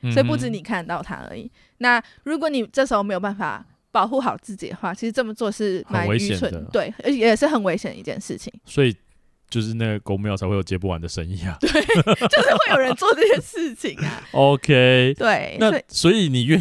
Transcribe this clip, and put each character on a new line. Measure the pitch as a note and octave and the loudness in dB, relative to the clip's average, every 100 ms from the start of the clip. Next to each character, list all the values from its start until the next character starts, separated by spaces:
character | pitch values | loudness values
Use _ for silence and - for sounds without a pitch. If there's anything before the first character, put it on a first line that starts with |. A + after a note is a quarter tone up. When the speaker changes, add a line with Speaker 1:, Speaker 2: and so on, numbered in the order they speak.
Speaker 1:
嗯 | B2 | -2
哼。 | |
Speaker 2:
所 | A#2 | 2
以 | - | 2
不 | - | 0
止 | B3+ | -4
你 | G#3 | -8
看 | E3 F#3+ E3 | -6 -8 -6
到 | E3+ | -8
他 | F3 - - | -8 -12 -14
而 | - | -16
已。 | - - _ _ | -16 -20 _ _
那 | B3 A#3+ - _ | 2 2 0 _
如 | C#4 D#4 | -6 -4
果 | D#4+ | -2
你 | C4+ G3+ | -2 -2
这 | C4+ C4 | 0 0
时 | |
候 | G#3+ | 0
没 | G3+ | -2
有 | F#3 | -4
办 | G3+ G3+ | -4 -6
法 | D#3+ G2+ - _ _ | -6 -8 -14 _ _
保 | A3 G3+ | 0 0
护 | C4 | 0
好 | B3 G#3 | -2 -4
自 | - F#3+ | -10 -14
己 | - | -12
的 | F3+ | -8
话， | F#3 | -8
其 | F#3+ A3+ | -6 -4
实 | |
这 | A3 | -4
么 | A3+ | -4
做 | G#3+ A3 | -4 -6
是 | G#3 G#3 F#3 - | -2 -4 -4 -4
蛮 | - F3 | -2 0
愚 | A2+ | 0
蠢， | G2+ F#2+ | 0 -2
Speaker 1:
很 | |
危 | - | -4
险 | |
的。 | E2+ - | -6 -4
Speaker 2:
对， | G#3 D#3+ - | -2 -2 -4
而 | - | -2
且 | C4+ | 2
也 | A3+ G#3+ | 2 4
是 | D#4 | 2
很 | C4+ | 0
危 | F#3+ E3 | 0 -2
险 | - | -6
的 | - | -10
一 | |
件 | - - | -10 -10
事 | - C3 | -10 -12
情。 | - - - | -12 -18 -6
Speaker 1:
所 | - | 0
以 | C3 G2 _ _ _ _ _ | 2 0 _ _ _ _ _
就 | A#2 | -4
是 | A2 A2+ | -4 -4
那 | A2+ | -2
个 | G#2 | -4
公 | - G2 | -4 -4
庙 | G#2 G2 | -2 -2
才 | F#2+ | -2
会 | G2 | -2
有 | |
接 | F2 F#2 | -2 -4
不 | F#2+ | -4
完 | E2 | -4
的 | E2+ | -6
生 | - E2 | -8 -6
意 | F#2 F2+ | -6 -8
啊。 | D#2+ | -4
Speaker 2:
<laughs> | |
对， | - | 0
就 | D4+ - A4 G#3+ - C4+ D5 | 0 2 2 4 2 2 4
是 | C5 - | 4 2
会 | - | 2
有 | C4+ | 2
人 | B3+ - | 2 2
做 | G4 | 2
这 | G#4 G#4+ | 4 4
件 | C5 | 2
事 | - F#4 D#4+ A#3 | 0 -6 -6 -6
情 | G3+ C#3 | -8 -6
啊。 | D3+ A2+ - | -6 -6 -4
Speaker 1:
<laughs> | |
OK。 | C3 C#3 C#3 - B2+ B2+ B2+ B2+ C#3+ | 4 4 4 4 6 6 6 4 2
Speaker 2:
对， | A3+ F#3+ - - | 0 0 -2 0
Speaker 1:
那， | A3 | 0
Speaker 2:
所 | D4 | 0
以 | - | -4
Speaker 1:
所 | - E3+ | 2 4
以 | A3 E3+ | 4 4
你 | B2+ A#2+ | 2 4
愿 | D#3+ | 4